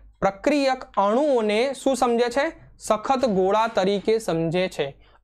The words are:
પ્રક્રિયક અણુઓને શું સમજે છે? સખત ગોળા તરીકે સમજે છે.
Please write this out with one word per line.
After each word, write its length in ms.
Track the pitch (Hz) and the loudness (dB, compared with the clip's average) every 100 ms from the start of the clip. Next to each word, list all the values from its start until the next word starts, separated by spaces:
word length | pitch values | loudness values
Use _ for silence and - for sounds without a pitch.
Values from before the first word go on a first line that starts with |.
| - _ | -20 _
પ્રક્રિયક 640 | 196 196 - 294 269 254 - - | -4 -2 0 2 2 -2 -4 -2
અણુઓને 760 | 202 233 302 254 214 208 269 | 0 2 2 2 0 0 -2
શું 240 | 262 269 269 | -2 -2 0
સમજે 340 | 247 233 240 | 0 0 0
છે? 220 | 254 311 - - - | 0 -4 -6 -18 -8
સખત 480 | - 214 214 262 254 | -2 -2 0 0 0
ગોળા 400 | 190 190 208 226 | 2 2 2 0
તરીકે 520 | 220 190 202 190 220 | 0 0 0 0 0
સમજે 500 | 220 165 165 175 185 | 0 -2 -2 -2 -2
છે. 320 | - 139 - - _ | -4 -6 -8 -20 _